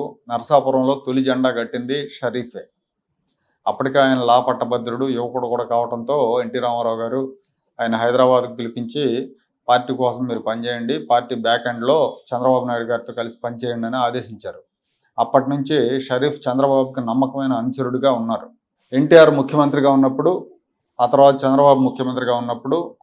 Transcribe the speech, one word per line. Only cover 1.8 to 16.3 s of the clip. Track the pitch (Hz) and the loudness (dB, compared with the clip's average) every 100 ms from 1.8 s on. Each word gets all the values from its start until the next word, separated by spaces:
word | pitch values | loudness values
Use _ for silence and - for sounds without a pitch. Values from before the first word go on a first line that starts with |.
| 123 143 143 | -6 -6 -8
షరీఫే. | - 123 123 117 95 - _ _ _ _ _ _ _ _ _ 107 | -8 -6 -6 -8 -14 -18 _ _ _ _ _ _ _ _ _ -6
అప్పటికే | - 135 139 | -4 0 2
ఆయన | 135 127 | 4 2
లా | 120 123 | 4 4
పట్టభద్రుడు, | 127 117 117 120 117 120 135 | 4 -2 -2 -4 -4 -4 -4
యువకుడు | 120 120 123 120 | -4 -4 -6 -4
కూడా | 120 | -4
కావడంతో | 120 120 120 120 117 147 117 123 | -2 -2 -2 -4 -4 0 0 0
ఎన్టీ | 117 123 | -2 -4
రామారావు | 123 120 117 113 | -2 -2 -2 -4
గారు | 117 131 135 - _ _ _ - | -4 -6 -6 -12 _ _ _ -6
ఆయన | 117 113 | -4 0
హైదరాబాద్కు | 117 127 127 123 117 | 2 4 4 4 0
పిలిపించి | 117 117 120 117 147 135 120 135 - _ _ - | -6 -8 -8 -8 -4 -2 -2 -6 -14 _ _ 0
"పార్టీ | 123 131 | 0 0
కోసం | 131 123 117 123 | -2 -2 -2 -4
మీరు | 113 110 | -4 -4
పనిచేయండి, | 117 120 120 117 156 - | -4 -4 -6 -4 -4 0
పార్టీ | - - 120 | 0 0 -4
బ్యాక్ | 113 120 123 | 0 0 -2
ఎండ్‌లో | 120 123 156 117 - - | -4 0 2 2 -4 -8
చంద్రబాబు | 120 127 127 127 | -2 2 2 0
నాయుడు | 117 117 | -4 -4
గారితో | 117 120 | -6 -6
కలిసి | 117 113 117 | -8 -8 -8
పనిచేయండి" | 120 117 123 117 117 | -10 -6 -6 -6 -4
అని | 127 120 | -2 -2
ఆదేశించారు. | 123 107 107 95 - _ _ _ _ _ - | -2 -8 -12 -14 -16 _ _ _ _ _ -4
అప్పటి | 117 135 127 | 2 2 2
నుంచి | 143 135 151 117 135 131 | -2 0 0 0 -2 -2
షరీఫ్ | 127 147 | -2 -2